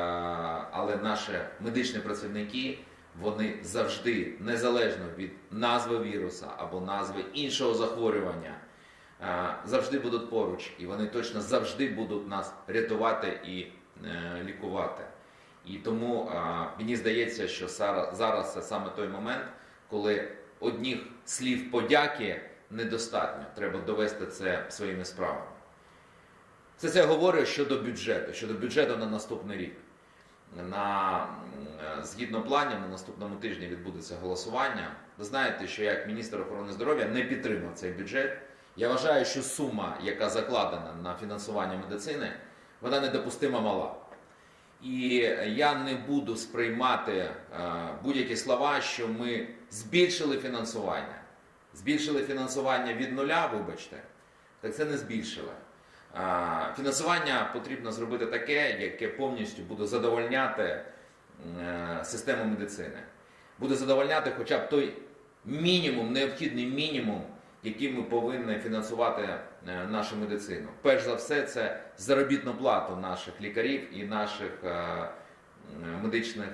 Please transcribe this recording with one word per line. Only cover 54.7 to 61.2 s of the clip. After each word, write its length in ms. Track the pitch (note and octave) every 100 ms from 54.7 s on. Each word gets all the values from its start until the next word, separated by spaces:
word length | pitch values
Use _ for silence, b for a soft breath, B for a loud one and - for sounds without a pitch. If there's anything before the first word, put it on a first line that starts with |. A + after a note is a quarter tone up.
це 100 | B2+
не 120 | D3+ C3+
збільшили. 560 | A2 A2+ - F2 - - - - B B B -
Е, 580 | F#2 F2+ F2 E2 - -
фінансування 760 | C3+ - E3 E3+ C#3+ B2 G#2+
потрібно 400 | B2 A#2 C3 A#2
зробити 340 | A2+ A2+ A#2 A2+
таке, 540 | A#2 - D3 C#3 F#2+
яке 280 | F#2+ - A2
повністю 540 | - C3 A#2+ G#2 -
буде 240 | F2 G#2 G#2
задовольняти, 760 | A#2+ A#2 A#2 A#2 C3 B2+ A2 F2+ - - B B B